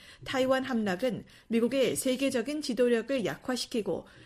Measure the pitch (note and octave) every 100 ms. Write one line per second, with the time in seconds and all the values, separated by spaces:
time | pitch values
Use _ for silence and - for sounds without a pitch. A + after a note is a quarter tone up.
0 | - - - C4 C4 C4 C4 A#3 G#3 F3+
1 | B3+ G3 - - - A3+ A#3 C4+ A3 D3
2 | C4 B3+ C4+ B3 A3+ D4+ D4 B3 B3 A#3
3 | A#3 C4+ F3+ C#3+ - B3 - A#3 G3 -
4 | - -